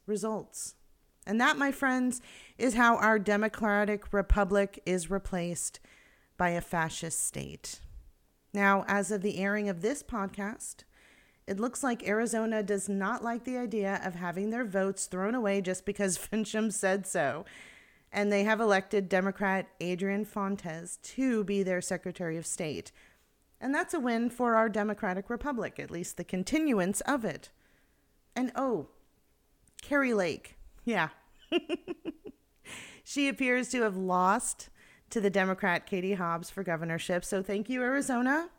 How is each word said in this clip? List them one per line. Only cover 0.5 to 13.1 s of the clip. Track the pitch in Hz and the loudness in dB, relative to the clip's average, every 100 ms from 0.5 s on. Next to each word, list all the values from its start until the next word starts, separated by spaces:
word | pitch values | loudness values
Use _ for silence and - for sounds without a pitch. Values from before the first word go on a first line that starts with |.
| - - - _ _ _ _ - | -12 -12 -14 _ _ _ _ -2
And | 220 | 2
that, | 269 277 | 4 4
my | 277 | 0
friends, | 277 262 254 247 233 - - - - | 2 0 2 0 -2 -10 -20 -18 -2
is | 254 | 2
how | 220 233 233 | 6 6 6
our | 214 220 | 6 4
democratic | 196 208 214 - 214 202 208 208 - | 4 2 2 0 2 4 2 0 0
republic | 202 190 208 190 202 196 - - | 0 4 4 4 4 2 -2 -2
is | 185 165 | -2 0
replaced | 196 - 180 175 165 - - - - - _ _ - | -4 -2 -4 -4 -4 -6 -10 -18 -20 -20 _ _ -2
by | 180 | 0
a | 170 | 0
fascist | - 170 160 - 165 - - | -2 0 0 -2 -6 -4 -4
state. | - 139 151 - - - - - - _ _ _ | -6 -10 -10 -12 -14 -16 -18 -20 -20 _ _ _
Now, | 208 202 196 - | 2 6 6 4
as | 202 196 | 0 0
of | 208 | 0
the | 202 180 | -2 0
airing | 196 208 202 | 0 0 -2
of | 170 | -2
this | 208 285 | -2 -4
podcast, | - 220 196 - 202 - - - - _ - - _ _ - | -6 -6 -6 -6 -8 -8 -12 -14 -20 _ -20 -20 _ _ -8
it | 196 | -4
looks | 247 254 | -2 -2
like | 269 233 - | -2 -2 0
Arizona | 214 226 226 226 220 | 0 2 0 0 0
does | 196 196 202 | 0 0 0
not | 196 196 | 0 0